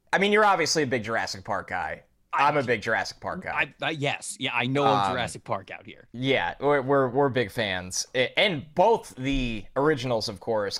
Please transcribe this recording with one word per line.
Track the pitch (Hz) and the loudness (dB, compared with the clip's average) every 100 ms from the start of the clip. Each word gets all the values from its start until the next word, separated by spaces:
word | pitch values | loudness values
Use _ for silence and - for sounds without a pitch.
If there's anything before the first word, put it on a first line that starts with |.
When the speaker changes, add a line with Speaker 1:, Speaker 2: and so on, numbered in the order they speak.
| _ | _
Speaker 1:
I | 170 | 2
mean, | 202 | 4
you're | 208 208 | 6 6
obviously | 180 147 160 | 4 2 0
a | 135 | 0
big | 123 | 0
Jurassic | 107 113 92 98 | -2 -4 -4 -6
Park | 101 95 85 | -6 -6 -4
guy. | 90 76 85 - _ _ | -6 -6 -8 -14 _ _
Speaker 2:
I | 160 143 | 2 2
Speaker 1:
I'm | 147 | 2
a | |
big | 123 113 | 2 0
Jurassic | 113 104 92 - | 0 0 -2 -6
Park | 95 87 | -8 -8
guy. | - 147 156 - | -4 -4 -4 -4
Speaker 2:
I, | 139 | -6
I, | |
yes. | 160 139 101 - - | -2 -2 -4 -8 -6
Yeah, | 131 | -4
I | 120 123 | -2 0
know | 139 | 2
of | 131 104 98 | 4 4 2
Speaker 1:
Um, | |
Speaker 2:
Jurassic | 95 113 - | 0 -4 -8
Park | - 101 95 | -6 -6 -6
out | 90 - | -16 -18
here. | 76 - | -20 -16
Speaker 1:
Yeah, | 117 135 120 87 - | -4 2 2 0 -2
we're, | 139 143 | 2 2
we're, | 127 139 131 | 2 2 2
we're | 127 143 | 2 2
big | 123 104 | 2 -2
fans. | - 104 92 90 - - 131 | -2 -2 -2 -4 -6 -4 -2
A-, | 120 - | 0 2
and | 202 147 - | 2 0 -2
both | - 208 220 - - | 2 4 2 -2 -6
the | 131 139 123 107 - 131 | -2 0 -2 -4 -6 0
originals, | 147 147 127 113 110 | 2 2 0 -2 -2
of | 98 | -6
course. | - 107 98 | -2 -2 -2